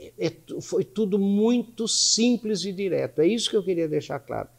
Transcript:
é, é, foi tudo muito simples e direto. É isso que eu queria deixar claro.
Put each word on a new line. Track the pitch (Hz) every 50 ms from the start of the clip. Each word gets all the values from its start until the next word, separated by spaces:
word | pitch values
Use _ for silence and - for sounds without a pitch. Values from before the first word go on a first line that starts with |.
| - - - -
é, | -
é, | 160 - - - - 110 -
foi | - - 180 190 -
tudo | - - 208 220 185 208 196
muito | 196 196 202 202 220 233 247 240 226 - - - 226
simples | - - - - - - 208 233 247 240 - 220 214 214 170 175
e | 202
direto. | 180 190 202 180 151 135 135 123 - 151
É | 160
isso | 175 226 233 - -
que | 269
eu | 208
queria | 175 190 175 170 165 151
deixar | 151 147 151 - 147 139
claro. | - 117 117 107 107 - _